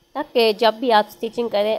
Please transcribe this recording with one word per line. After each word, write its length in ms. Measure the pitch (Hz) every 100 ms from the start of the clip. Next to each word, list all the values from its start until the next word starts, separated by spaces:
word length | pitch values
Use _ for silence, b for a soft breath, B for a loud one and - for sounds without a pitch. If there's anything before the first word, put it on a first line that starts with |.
| _ 269
ताकि 360 | - 247 220
जब 240 | 202 220 220
भी 100 | 247
आप 160 | 214 208
stitching 400 | - 226 240 233
करें 280 | 208 208